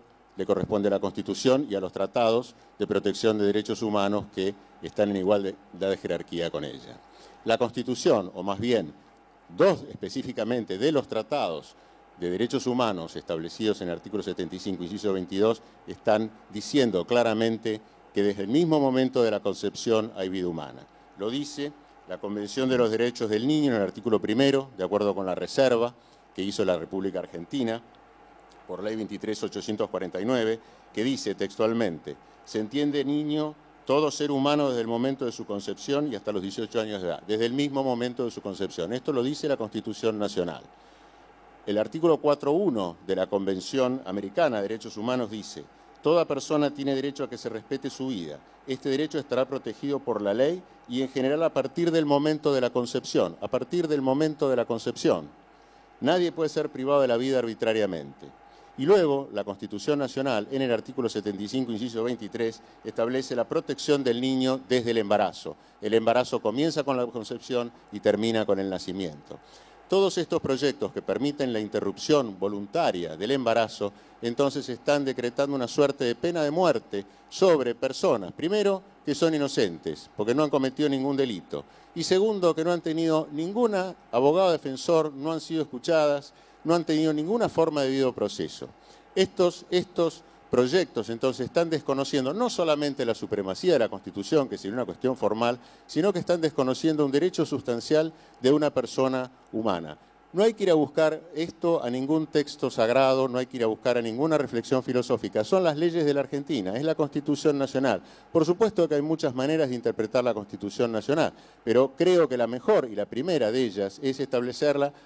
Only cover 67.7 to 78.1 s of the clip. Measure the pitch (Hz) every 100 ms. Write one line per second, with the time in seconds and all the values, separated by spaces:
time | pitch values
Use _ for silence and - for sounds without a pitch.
67.7 | - - 104 107 101 113 113 101 95 98
68.7 | 92 - 92 90 73 - 73 - - -
69.7 | - - 190 196 180 160 160 135 131 143
70.7 | - 104 101 - 101 143 147 131 110 107
71.7 | 107 101 95 - 151 117 92 98 101 101
72.7 | 165 143 92 82 78 107 135 117 113 110
73.7 | - 101 - - - 117 120 139 139 127
74.7 | 117 - 147 135 127 120 117 139 139 120
75.7 | - 143 135 123 117 170 175 147 160 180
76.7 | 117 - 101 - - - - 190 156 123
77.7 | 113 135 - 185